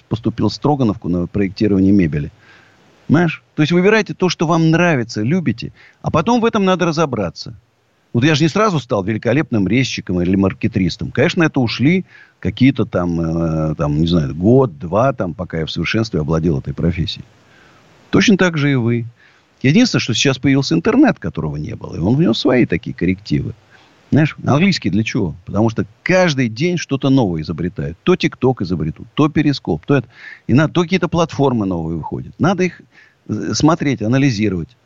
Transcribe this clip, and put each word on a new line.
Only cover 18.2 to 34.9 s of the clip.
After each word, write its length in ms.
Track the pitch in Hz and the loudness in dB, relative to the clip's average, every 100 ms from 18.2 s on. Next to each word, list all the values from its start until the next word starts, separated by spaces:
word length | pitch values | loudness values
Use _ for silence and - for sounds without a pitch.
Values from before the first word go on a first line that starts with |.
| 214 185 | 4 4
так 220 | 180 160 | 2 2
же 120 | 143 | 0
и 40 | |
вы. 300 | 131 117 120 113 - _ _ _ _ | 2 0 -2 -4 -14 _ _ _ _
Единственное, 380 | 131 190 254 - | 2 4 4 0
что 120 | - | -2
сейчас 240 | 113 139 127 | 0 0 0
появился 380 | 143 139 135 | 2 2 0
интернет, 420 | 165 220 247 262 - | 0 2 4 4 2
которого 400 | 80 - 76 151 | -6 -6 -6 -6
не 180 | 123 | -8
было, 200 | - 65 | -10 -10
и 40 | - | -2
он 160 | 92 | 0
внес 240 | 135 196 220 | 2 2 0
свои 280 | - - - | 2 2 2
такие 260 | 85 - | -2 -6
коррективы. 580 | - 85 92 - 71 - - _ _ _ _ - | -4 -2 -2 -4 -4 -4 -10 _ _ _ _ 0
Знаешь, 260 | 127 151 - | 2 2 -2
английский 460 | - 139 196 - 101 | 0 2 2 0 -2
для 120 | 101 | -2
чего? 320 | 110 127 85 - | -2 -2 -4 -6
Потому 240 | - 95 113 | -6 -2 0
что 160 | 110 - _ | -2 -8 _
каждый 440 | - 185 175 135 117 | 0 2 2 0 -4
день 300 | 110 175 175 | -2 -2 -2
что-то 320 | - 139 139 | -4 -2 2
новое 320 | 135 101 80 | 2 2 -2
изобретают. 560 | 78 82 87 - 71 85 | -6 -6 -6 -6 -10 -4
То 100 | - | 0
TikTok 480 | 180 160 - 127 123 | 0 0 0 0 0
изобретут, 460 | 87 82 78 - - | -4 -4 -4 -6 -8
то 140 | - 151 | -2 0
Перископ, 540 | 156 147 135 - 82 | 2 0 -2 -4 -4
то 100 | - | 0
это. 120 | 139 - - - - | 0 0 -14 -20 -12
И 80 | - | 0
надо, 200 | 127 147 | 2 2
то 80 | 165 | 0
какие-то 240 | 165 185 175 | 0 0 0
платформы 580 | 170 165 - 139 117 | 0 -2 0 0 2
новые 320 | 95 85 80 82 | -2 -2 -4 -6
выходят. 360 | - 64 64 - | -6 -10 -10 -2
Надо 260 | 147 - | 0 2
их, 180 | 180 - - _ _ _ - | -2 -4 -20 _ _ _ -10
э, 260 | 101 87 | -8 -6
смотреть, 480 | 110 147 175 147 113 | 0 2 2 -2 -2
анализировать. 680 | 107 135 139 104 107 90 76 _ _ | 0 2 2 0 -2 -2 -8 _ _